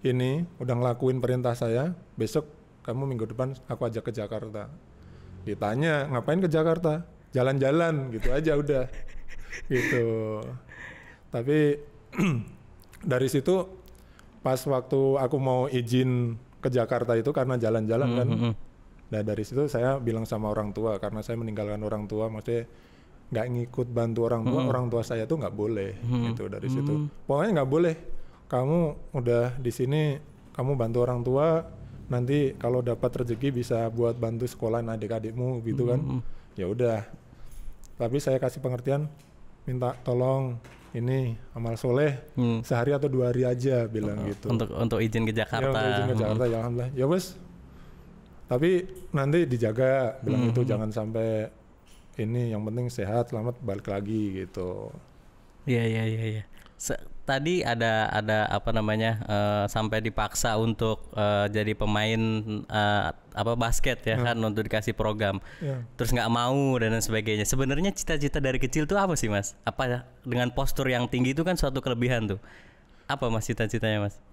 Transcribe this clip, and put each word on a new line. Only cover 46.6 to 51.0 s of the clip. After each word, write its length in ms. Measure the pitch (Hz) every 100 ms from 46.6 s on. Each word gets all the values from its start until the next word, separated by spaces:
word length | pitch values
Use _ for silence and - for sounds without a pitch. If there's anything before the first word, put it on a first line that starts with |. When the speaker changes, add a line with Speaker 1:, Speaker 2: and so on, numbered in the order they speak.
| 117 120 123
Speaker 1:
"Ya 120 | 135 131
wes. 200 | 180 180 - - - - - - - - - - - -
Tapi 240 | 123 165 180 180 - -
nanti 300 | 147 135 165 160
dijaga," 760 | 120 110 110 131 135 123 -
bilang 200 | - 131
Speaker 2:
Hmm. 80 | 120
Speaker 1:
gitu, 100 | 120
"jangan 260 | 120 107 107
sampai 580 | 107